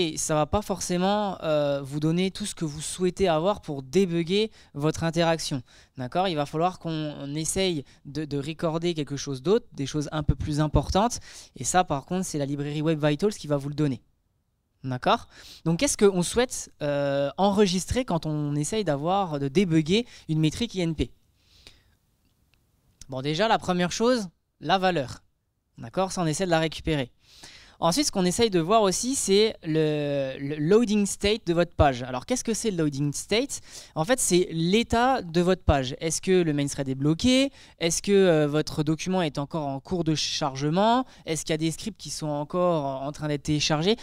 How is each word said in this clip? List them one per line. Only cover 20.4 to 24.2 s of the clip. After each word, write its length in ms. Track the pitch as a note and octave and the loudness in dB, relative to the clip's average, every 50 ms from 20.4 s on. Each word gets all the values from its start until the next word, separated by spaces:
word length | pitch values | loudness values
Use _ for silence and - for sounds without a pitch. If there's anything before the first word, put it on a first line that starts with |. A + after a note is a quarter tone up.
métrique 340 | D#3 D#3 - - A#3+ A3+ - | 2 2 0 -2 -6 -4 -2
I 80 | F#3 F3 | -2 -2
N 120 | E3 D#3+ | -2 -2
P ? 160 | D3 C3 - - _ _ _ _ _ _ _ _ _ - - - _ _ _ _ _ _ _ _ _ _ _ _ _ _ _ _ _ _ _ _ _ _ _ _ - - - | -2 -4 -6 -6 _ _ _ _ _ _ _ _ _ -20 -20 -20 _ _ _ _ _ _ _ _ _ _ _ _ _ _ _ _ _ _ _ _ _ _ _ _ -20 -16 -10
Bon, 140 | C3+ C3 C3 | -8 -6 -4
déjà 260 | D3 D#3 D#3 G#3 A3+ | -2 0 0 2 2
la 100 | G#3+ F3+ | 2 2
première 320 | - - F#3 F3 F3+ E3+ | 2 0 0 0 0 -2
chose, 380 | - - A3 A#3+ C4 A#3+ | -2 0 2 2 2 0